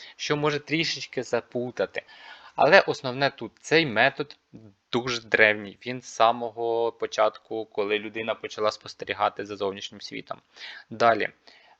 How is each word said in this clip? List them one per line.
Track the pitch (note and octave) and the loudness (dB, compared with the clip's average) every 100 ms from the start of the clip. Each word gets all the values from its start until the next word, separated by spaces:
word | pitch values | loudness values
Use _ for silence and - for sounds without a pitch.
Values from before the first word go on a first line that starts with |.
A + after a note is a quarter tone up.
| - - | -20 -10
що | - D3 | -4 0
може | D3 D3 | 0 -2
трішечки | - D#3 D#3+ C#3 - - | -2 -2 -2 -4 -6 -6
заплутати. | A#2+ A#2 - B2 B2 - F#2+ - - - - - - - | -2 -4 -2 -6 -6 -4 -4 -4 -12 -20 -20 -20 -8 2
Але | C#3 F#3 | 6 8
основне | - C#3+ C3 B2 C#3 | 6 -2 -4 -2 -2
тут, | - A2+ _ | -2 -14 _
цей | - D#3 D#3 | 2 2 2
метод | G#2+ C3 - D3 - _ A#2 A2 _ - | 2 2 2 -10 -10 _ -20 -20 _ -4
дуже | A#2+ B2+ A#2 | -4 -2 -6
древній, | A2+ G#2+ A2 G#2+ G2+ - B2 | 0 4 4 4 -6 -12 -10
він | B2+ | -10
з | - | -6
самого | - A2+ A#2+ A#2 G#2+ A#2 A#2 A#2 | 2 4 4 -4 -4 -2 0 0
початку, | - A2 - A2 - - A2 G#2+ | -2 -6 2 2 0 -10 -8 -6
коли | - G2+ G#2+ | -4 -2 -2
людина | A2 A2 A2 G#2 | -4 -8 -6 -6
почала | A2 - G#2+ | -8 -2 -2
спостерігати | - - - - G2 G#2 - G2+ | -2 -12 -12 -8 -2 -2 -2 -10
за | G2+ | -4
зовнішнім | G2 G2 - G2+ | -4 -4 -12 -14
світом. | - A2 - - _ - - - - | -14 -14 -12 -14 _ -20 -18 -18 -12
Далі. | A2+ A#2 G#2+ G2 - - - _ | 2 4 4 0 -6 -20 -20 _